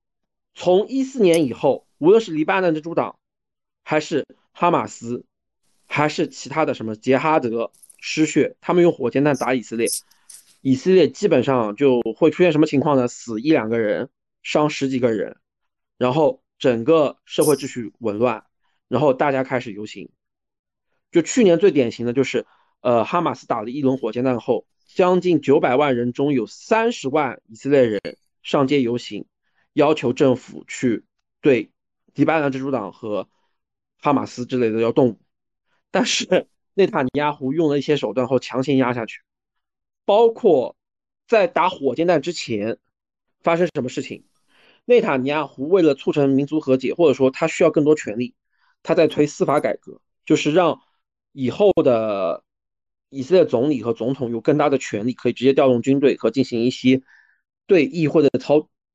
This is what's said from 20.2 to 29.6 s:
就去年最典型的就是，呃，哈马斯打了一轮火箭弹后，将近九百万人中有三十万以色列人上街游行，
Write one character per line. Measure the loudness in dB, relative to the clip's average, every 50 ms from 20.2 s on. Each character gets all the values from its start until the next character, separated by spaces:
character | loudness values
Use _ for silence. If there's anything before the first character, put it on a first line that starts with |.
| _ _ _ _ _ _ _ _ _ _ _ _ _ _ _ _ _ _
就 | -2 -2
去 | 0 0 2 4 4
年 | 4 4 6
最 | 4 4
典 | 4 2 0 0 -2
型 | -4 -6
的 | -2 0
就 | 0 0
是， | 0 -2 -4 -6 -6 _ _ _ _ _ _
呃， | -2 0 2 2 0
哈 | 0 -2 -2
马 | -2 -2 -4
斯 | -6 -6
打 | -6 -6 -6 -6
了 | -8
一 | -8 -4 -2
轮 | -2 -2 -2
火 | -4 -6 -4
箭 | -2 -2
弹 | -2 -2 -2
后， | -2 -2 -4 -4 -4 _ _ _ _
将 | _ _ 0 2 2 2 2
近 | 2 0 0 0 2
九 | 2 2 4
百 | 4 2 2
万 | 2 2 2 0
人 | 0 -2 -4 -2
中 | -2 -2 0 0
有 | -2 -2
三 | -4 -8 -16 -4 -2 0 0 0 0
十 | -2 -4 -6
万 | -4 -2 -2 -2 -2 -6 -10 _ _
以 | -20
色 | -10 -2 2
列 | 4 4 4
人 | 2 0 -4 -6 -10 -14 _ _ _ _ _ _
上 | -2 0 0 2
街 | 2 2 0
游 | 0 0 -2
行， | -6 -8 -10 -12 -14 -14 -16 _ _ _ _ _ _